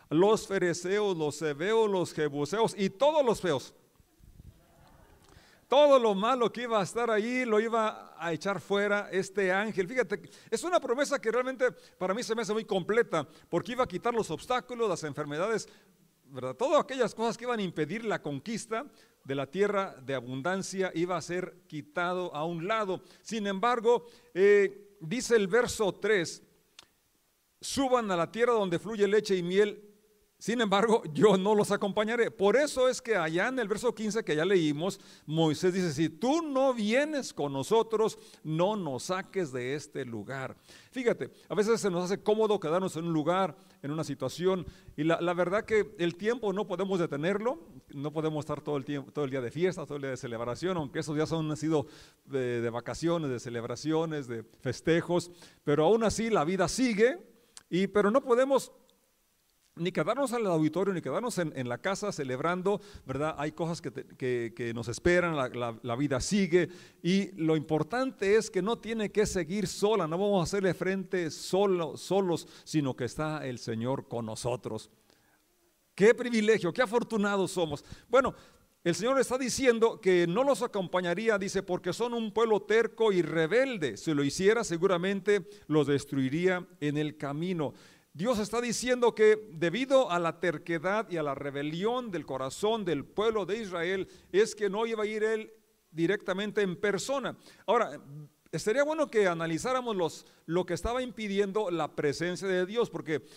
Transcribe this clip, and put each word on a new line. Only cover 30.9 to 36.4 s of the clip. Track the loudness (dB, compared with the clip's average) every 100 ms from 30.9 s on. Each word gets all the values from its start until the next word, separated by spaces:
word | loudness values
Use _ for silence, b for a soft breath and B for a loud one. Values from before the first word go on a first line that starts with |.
| 2 2
yo | 4 6 6
no | 4
los | 2 2
acompañaré". | 0 0 -2 -2 0 0
Por | 2 4 4
eso | 2 2 0
es | 0
que | -2 0
allá | 0 0 0
en | -2
el | -2
verso | -2 -2
quince | -2 -4 -4
que | -2 0
ya |
leímos, | 2 2 2 0 -4 -6 B B
Moisés | -4 2 2 4 2
dice: | 2 0
"Si | 0 -2
tú | 0 0 0